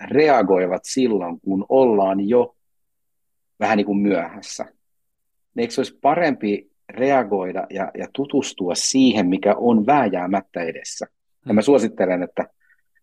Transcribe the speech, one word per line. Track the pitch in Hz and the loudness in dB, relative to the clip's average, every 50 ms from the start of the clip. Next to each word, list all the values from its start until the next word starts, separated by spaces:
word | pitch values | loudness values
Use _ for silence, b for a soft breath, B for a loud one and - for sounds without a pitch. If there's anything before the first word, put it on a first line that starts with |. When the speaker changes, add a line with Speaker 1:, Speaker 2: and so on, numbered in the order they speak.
| - - | -10 -2
Speaker 1:
reagoivat | - 139 156 151 139 120 101 92 95 90 92 87 92 90 - | 2 2 4 4 4 4 4 4 2 2 2 0 -2 -4 -6
silloin, | - - 135 127 117 107 95 87 87 85 - | -6 -2 0 0 2 0 0 -2 -4 -8 -8
kun | - 95 95 95 101 - | -6 -4 -4 -4 -2 2
ollaan | 127 135 131 120 110 101 98 95 98 98 101 101 | 2 4 4 4 4 2 2 2 0 0 0 2
jo | 120 123 120 - - _ _ _ _ _ _ _ _ _ _ _ _ _ _ _ _ _ _ _ _ - | 2 2 2 0 -4 _ _ _ _ _ _ _ _ _ _ _ _ _ _ _ _ _ _ _ _ -4
vähän | 107 104 110 | -2 0 0
niin | 104 101 | 0 0
kuin | 104 101 101 | 0 -2 0
myöhässä. | 101 104 95 85 85 87 - 104 - - - - - | 0 0 0 0 -2 -6 -10 -16 -18 -16 -14 -14 -14
Niin | - - _ _ _ _ _ _ _ _ _ _ _ _ _ _ _ _ 120 117 | -14 -16 _ _ _ _ _ _ _ _ _ _ _ _ _ _ _ _ -6 -6
eikö | 117 - | -4 -4
se | - | -4
olisi | 127 - - _ - | -4 -6 -6 _ 0
parempi | 139 151 175 175 151 127 - 107 104 104 98 - _ _ _ _ - | 0 2 2 0 0 -2 -2 -2 -4 -4 -4 -6 _ _ _ _ -16
reagoida | - 110 127 139 139 131 117 101 104 95 92 92 90 92 - - | -6 -2 0 2 2 2 0 0 -2 -4 -4 -4 -6 -8 -8 -8
ja, | - 95 95 - - 101 | -8 -8 -8 -8 -8 -10
ja | 92 - - | -12 -10 -8
tutustua | - 139 139 - 139 - - - - 92 87 85 | -8 -6 -2 -2 -2 -2 -4 -6 -6 -6 -4 -4
siihen, | - - - - 135 131 127 113 107 92 90 | -4 -4 -2 2 4 4 4 4 2 0 0
mikä | 92 92 - 101 104 | 0 0 0 0 0
on | - 110 120 117 110 104 | 2 2 2 2 2 2
vääjäämättä | 117 147 147 127 101 92 90 90 90 98 98 - _ - 87 85 | 2 2 2 2 0 -2 -4 -4 -2 -4 -4 -4 _ -8 -8 -8
edessä? | 82 82 71 - - - - - - _ _ _ _ _ _ _ | -8 -8 -10 -12 -14 -14 -12 -14 -14 _ _ _ _ _ _ _
Ja | - 107 | 0 0
mä | 107 | 2
Speaker 2:
Mm. | 104 | 4
Speaker 1:
suosittelen, | 139 143 127 110 107 - - 98 92 90 90 90 | 4 4 4 4 2 0 -2 -2 0 0 -2 -4
että | - _ - - - _ _ _ _ _ _ _ _ _ _ | -6 _ -8 -8 -8 _ _ _ _ _ _ _ _ _ _